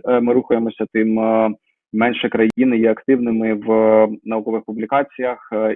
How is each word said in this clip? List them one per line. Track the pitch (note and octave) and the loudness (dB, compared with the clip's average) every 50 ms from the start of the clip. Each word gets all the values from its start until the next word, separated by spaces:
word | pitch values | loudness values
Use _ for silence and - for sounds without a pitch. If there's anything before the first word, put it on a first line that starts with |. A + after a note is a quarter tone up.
| - - | -4 -2
е, | B2 B2 | 0 0
ми | A#2+ A#2+ A#2+ | 2 2 0
рухаємося, | B2+ B2+ - B2 A2+ A2+ A2+ - - A2 - - | 0 0 0 -2 -2 -2 -2 -4 -6 -8 -4 -2
тим, | A2 A2 A2 A2 A2 | -2 0 0 0 0
е, | A2 A2 A2+ A2 A2 A2 G#2+ - _ _ _ _ _ _ - | 0 0 2 2 2 0 -2 -6 _ _ _ _ _ _ -4
менше | A2 A2+ B2 A#2 - - - | 0 0 0 0 -2 -4 -2
країни | - A2+ A2+ A2+ - - B2+ C3 A#2+ A2+ | 0 2 2 2 2 2 0 0 2 2
є | A2+ A2+ | 2 2
активними | A2 - - - C3+ B2 A#2+ A#2+ A2+ A2+ A2+ A2 A2 | 0 0 0 0 0 0 0 0 -2 -2 -2 -2 -4
в | G#2 G#2+ A2 A2 A2 A2 A2 A2 A2 A2 G#2+ G#2+ - - | -4 -2 0 2 4 4 4 6 6 4 2 0 -4 -8
наукових | G#2+ A2+ A2 G#2 A2+ A2 A2 A2 | -6 -6 -6 -4 -4 -4 -6 -6
публікаціях, | - A2 A2 A2 G#2+ C#3 C#3 C#3+ C#3 _ - B2+ B2 B2 A#2+ - - A2+ | -8 -10 -8 -6 -2 -2 -2 -2 -2 _ -6 -6 -6 -6 -8 -10 -8 -4
е, | G#2+ A2 G#2+ G2+ | -2 -2 -2 -2